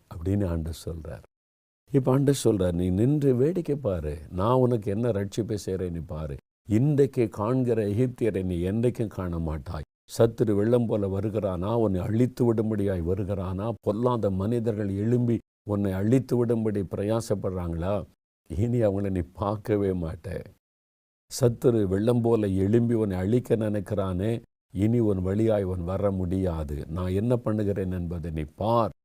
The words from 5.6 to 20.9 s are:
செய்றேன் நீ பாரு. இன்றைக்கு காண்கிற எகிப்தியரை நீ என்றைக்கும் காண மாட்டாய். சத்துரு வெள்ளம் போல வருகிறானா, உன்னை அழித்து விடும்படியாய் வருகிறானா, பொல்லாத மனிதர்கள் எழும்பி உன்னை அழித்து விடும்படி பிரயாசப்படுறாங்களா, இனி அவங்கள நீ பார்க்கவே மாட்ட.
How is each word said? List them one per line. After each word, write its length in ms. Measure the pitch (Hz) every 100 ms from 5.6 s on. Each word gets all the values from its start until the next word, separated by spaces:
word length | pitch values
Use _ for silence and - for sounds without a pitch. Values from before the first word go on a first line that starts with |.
| -
செய்றேன் 240 | 92 92
நீ 80 | 85
பாரு. 380 | 76 76 76 67 - _ -
இன்றைக்கு 600 | 104 139 139 139 - 110
காண்கிற 560 | - 104 131 120 110
எகிப்தியரை 580 | 101 101 127 127 113 95
நீ 120 | 92 87
என்றைக்கும் 480 | 90 110 120 110 107
காண 320 | - 92 85
மாட்டாய். 440 | 80 78 - 76 71 _ _ -
சத்துரு 360 | 117 113 117
வெள்ளம் 320 | 101 107 120 113
போல 340 | 107 98 95
வருகிறானா, 540 | 107 104 98 90 95
உன்னை 260 | 117 110 92
அழித்து 540 | 87 110 123 - 123
விடும்படியாய் 480 | 110 110 107 98 92
வருகிறானா, 680 | 82 95 95 98 92 92 110 107
பொல்லாத 500 | - 104 123 123 101
மனிதர்கள் 580 | 95 101 120 113 104 101
எழும்பி 500 | 98 107 123 120 113 - _ -
உன்னை 240 | 104 101
அழித்து 540 | 95 104 131 131 123 117
விடும்படி 340 | 117 110 104
பிரயாசப்படுறாங்களா, 1200 | 90 - 101 113 113 101 98 92 87 85 90 101 - _ _ _ -
இனி 340 | 82 117 123
அவங்கள 280 | 107 98 101
நீ 100 | 95
பார்க்கவே 680 | 80 - 101 104 - 104 98
மாட்ட. 560 | 92 82 78 - 85 - - _ _ _